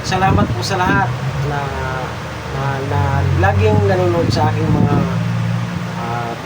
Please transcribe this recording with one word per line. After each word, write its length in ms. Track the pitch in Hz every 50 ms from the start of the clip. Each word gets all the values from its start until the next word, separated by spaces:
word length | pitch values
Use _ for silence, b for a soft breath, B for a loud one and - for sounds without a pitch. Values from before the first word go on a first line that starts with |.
| -
salamat 400 | - 185 185 190 190 190 - - - -
po 80 | -
sa 160 | - - 196 180
lahat 320 | 180 190 190 196 190 - - - - - - 139 139 143
na, 100 | 143 143 143 143 139 135 131 131 127 127 127 127 - - - - - - - - 139
na, 80 | 139 135 139 - 131 - - 143
na 60 | 143 143 - - - - - - -
laging 320 | 185 196 208 214 220 214 208 202 202 196
nanonood 400 | 185 180 180 175 170 170 165 -
sa 240 | - - 151 156 -
aking 160 | - - -
mga, 260 | 160 160 - - - - - - - 57 - - - - - 57 58 58 58 - - - - - - -
ah, 320 | - - 120 123 120 - 117 - 131